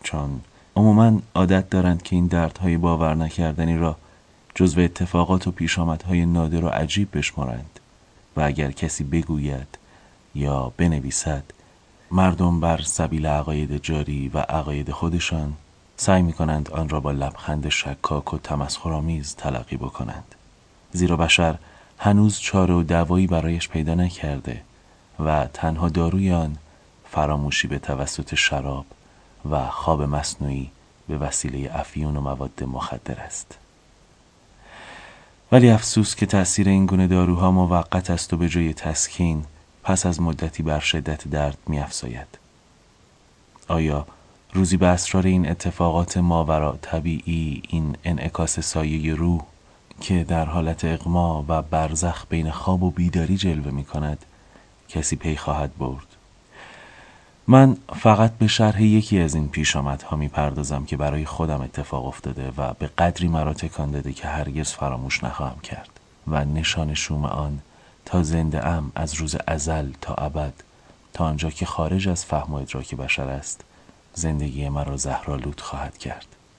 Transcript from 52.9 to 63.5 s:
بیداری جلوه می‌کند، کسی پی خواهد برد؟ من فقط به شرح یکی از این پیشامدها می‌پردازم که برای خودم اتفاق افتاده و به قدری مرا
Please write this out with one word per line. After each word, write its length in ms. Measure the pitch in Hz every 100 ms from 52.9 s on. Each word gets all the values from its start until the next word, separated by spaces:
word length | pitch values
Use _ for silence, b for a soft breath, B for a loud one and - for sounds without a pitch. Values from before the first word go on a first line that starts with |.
بیداری 460 | 80 87 87 80 95
جلوه 340 | 95 78 71
می‌کند، 540 | 69 69 76 73 73 - b b b b b -
کسی 280 | 82 76 71
پی 200 | 80 76
خواهد 420 | - 73 71 67
برد؟ 280 | 65 67 - - _ _ B B B B B B B B B _ -
من 300 | 131 135 120 - -
فقط 360 | 113 107 113
به 140 | - 107
شرح 360 | - 107 98
یکی 360 | 110 107 104 98
از 160 | 82
این 140 | 78 76
پیشامدها 680 | 78 76 73 69 69 - 78
می‌پردازم 680 | 73 76 73 71 69 71
که 120 | 69 71
برای 280 | 73 73
خودم 360 | 73 - 80 71
اتفاق 460 | 65 - - 67 65
افتاده 460 | - - 64 65 65
و 180 | 65
به 120 | - 76
قدری 420 | - 87 - 87
مرا 260 | 80 76